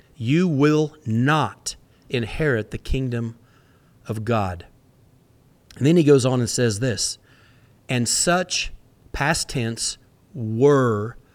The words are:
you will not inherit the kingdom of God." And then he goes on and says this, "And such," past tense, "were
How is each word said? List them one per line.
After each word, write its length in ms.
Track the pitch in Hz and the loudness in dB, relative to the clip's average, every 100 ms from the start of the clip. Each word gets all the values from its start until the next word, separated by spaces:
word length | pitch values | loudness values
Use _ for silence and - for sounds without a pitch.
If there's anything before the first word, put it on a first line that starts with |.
| _ - | _ -8
you 320 | 117 156 185 | 0 2 2
will 480 | 139 147 151 156 - - | 2 4 4 0 -4 -4
not 680 | 110 131 156 113 - - - _ _ _ | 0 2 0 -2 -6 -14 -16 _ _ _
inherit 640 | 123 113 - 156 117 107 | -6 -4 -4 -2 -2 -4
the 60 | - | -10
kingdom 600 | - 135 131 120 117 117 _ _ _ _ _ _ - | -4 -2 -2 -4 -6 -10 _ _ _ _ _ _ -10
of 180 | 113 110 | -8 -2
God." 400 | 113 95 87 - _ _ _ _ _ _ _ _ _ _ - | -2 -2 -6 -14 _ _ _ _ _ _ _ _ _ _ -2
And 80 | 135 | 2
then 120 | 175 | 4
he 60 | |
goes 220 | 147 139 123 | 6 6 6
on 140 | 127 | 0
and 100 | 117 | -2
says 300 | - 120 101 | 0 -2 0
this, 380 | 131 95 - - _ _ _ _ _ _ - | -4 -4 -6 -8 _ _ _ _ _ _ -6
"And 200 | 127 117 | -4 -2
such," 640 | - - 175 185 - - - _ _ _ | 0 0 0 -2 -6 -6 -10 _ _ _
past 380 | - 139 160 - | -4 -2 -2 -4
tense, 480 | 139 113 117 - - _ _ _ | -4 -4 -4 -8 -8 _ _ _
"were 840 | 147 110 113 143 139 127 104 110 - - | -8 -6 4 4 6 4 0 -4 -10 -20